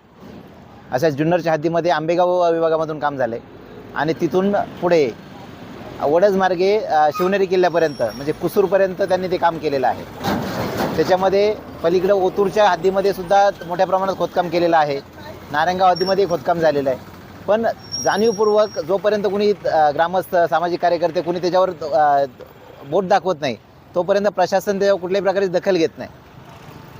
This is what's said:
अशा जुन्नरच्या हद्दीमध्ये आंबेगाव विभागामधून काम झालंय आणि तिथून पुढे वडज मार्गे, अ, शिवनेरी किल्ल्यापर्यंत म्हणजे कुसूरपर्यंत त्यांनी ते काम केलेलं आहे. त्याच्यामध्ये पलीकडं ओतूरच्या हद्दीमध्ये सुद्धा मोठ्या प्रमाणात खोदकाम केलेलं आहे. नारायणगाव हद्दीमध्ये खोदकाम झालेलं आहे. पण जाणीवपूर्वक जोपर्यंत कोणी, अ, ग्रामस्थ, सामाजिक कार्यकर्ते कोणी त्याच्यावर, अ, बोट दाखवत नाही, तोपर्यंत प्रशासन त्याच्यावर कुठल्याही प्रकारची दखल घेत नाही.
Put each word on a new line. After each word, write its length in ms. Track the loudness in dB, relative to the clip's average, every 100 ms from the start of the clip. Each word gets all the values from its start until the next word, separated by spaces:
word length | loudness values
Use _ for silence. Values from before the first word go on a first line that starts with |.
| -10 -20 -20 -20 -20 -20 -20 -20 -6
अशा 180 | 0 0
जुन्नरच्या 420 | 0 0 0 0
हद्दीमध्ये 380 | 0 0 0 0
आंबेगाव 600 | 0 0 2 2 2 2
विभागामधून 460 | 2 2 0 -2 -4
काम 180 | -4 -2
झालंय 220 | -4 -4 -12 -20 -20 -20 -10
आणि 180 | -4 -2 -2
तिथून 360 | 0 0 0 0
पुढे 540 | -4 -2 2 2 2 -2 -14 -20 -20 -18 -18 -16 -16 -4
वडज 340 | 0 4 4 4
मार्गे, 420 | 2 2 2 0
अ, 320 | 0 2 2
शिवनेरी 360 | 2 0 0 0
किल्ल्यापर्यंत 560 | 2 2 2 0 0
म्हणजे 300 | -4 -4 -6
कुसूरपर्यंत 720 | -4 -2 0 2 2 2 0
त्यांनी 280 | -2 -2 -2
ते 60 | 0
काम 220 | -2 0
केलेलं 280 | -2 0 0
आहे. 180 | -2 -8 -10 -6 -4 -4 -6 -6 -4 -4 -2
त्याच्यामध्ये 580 | 0 2 2 2 0 -2 -8 -4
पलीकडं 300 | -2 0 2
ओतूरच्या 540 | 2 0 0 0 2 2
हद्दीमध्ये 440 | 2 0 0 0
सुद्धा 380 | -2 2 4 4 0 -4
मोठ्या 200 | -2 0
प्रमाणात 280 | 0 0
खोदकाम 340 | -2 -2 -2 -2
केलेलं 280 | 0 2 4
आहे. 240 | 2 -2 -8 -18 -18 -16 -6
नारायणगाव 380 | -2 0 4 4
हद्दीमध्ये 380 | 4 2 2 0
खोदकाम 300 | 0 -2 2
झालेलं 320 | 2 2 0
आहे. 80 | -4 -8 -20 -20 -8 -2
पण 200 | 0 0 -4 -10 -4
जाणीवपूर्वक 760 | -2 2 0 2 2 2 0 -2
जोपर्यंत 440 | -4 -2 0 0
कोणी, 260 | -2 0 0
अ, 400 | 0 0 2 2
ग्रामस्थ, 420 | 2 0 -2 0 0
सामाजिक 440 | 2 0 0 0
कार्यकर्ते 400 | 0 0 0 -2
कोणी 200 | -2 -2
त्याच्यावर, 300 | 0 2 0
अ, 540 | -2 -2 2 4 4 0 -6 -20 -20 -20 -18 -4
बोट 180 | -2
दाखवत 300 | 2 2 0 -2
नाही, 160 | -4 -6 -12 -20 -8
तोपर्यंत 320 | -4 0 2 0
प्रशासन 460 | 0 0 0 0
त्याच्यावर 280 | 0 2 0
कुठल्याही 220 | 0 -2
प्रकारची 260 | 0 0 0
दखल 280 | 0 0 0
घेत 220 | 0 -4
नाही. 120 | -16 -18 -20 -20 -20 -20 -20 -20 -20